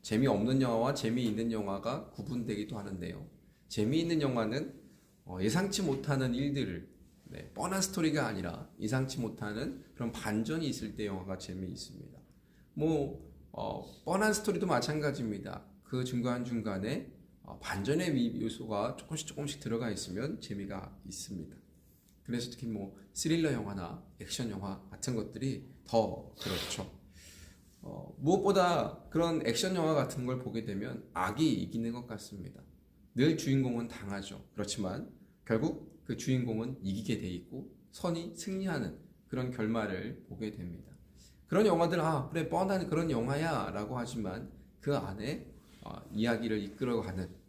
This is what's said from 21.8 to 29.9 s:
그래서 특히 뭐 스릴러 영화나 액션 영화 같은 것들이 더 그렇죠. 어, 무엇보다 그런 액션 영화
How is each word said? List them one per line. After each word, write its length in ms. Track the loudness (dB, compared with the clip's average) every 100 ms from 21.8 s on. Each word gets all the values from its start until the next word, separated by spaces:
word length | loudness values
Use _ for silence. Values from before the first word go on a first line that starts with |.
| -20 -20 _ -20 -6
그래서 240 | -4 -4
특히 160 | -6 -6
뭐 300 | -4 -6 -10 -12
스릴러 400 | -2 2 4 4
영화나 520 | 2 -2 -4 -6 -8 -14 -16
액션 300 | -8 -4 -4
영화 300 | -4 -6 -8 -10
같은 240 | -6 -2
것들이 540 | -2 -4 -4 -4 -4 -8 -18 4
더 480 | 6 6 0 -10 -8
그렇죠. 500 | -4 -2 -2 -4 -6 -10 -20 -20 -20 -18 -20 -20 -20 -18
어, 340 | -12 -12 -12 0
무엇보다 840 | 6 6 8 8 8 6 2 -4 -2
그런 360 | 4 4 4 2
액션 300 | 2 2 4
영화 180 | 4